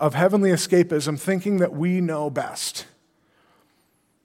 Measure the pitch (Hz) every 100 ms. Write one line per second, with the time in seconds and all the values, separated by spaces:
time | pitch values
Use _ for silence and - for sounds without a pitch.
0 | 151 139 185 202 196 170 - 180 175 151
1 | 143 147 - 190 196 196 180 151 175 185
2 | 175 156 147 135 131 - - - - _
3 | _ _ _ _ _ _ _ _ _ _
4 | _ _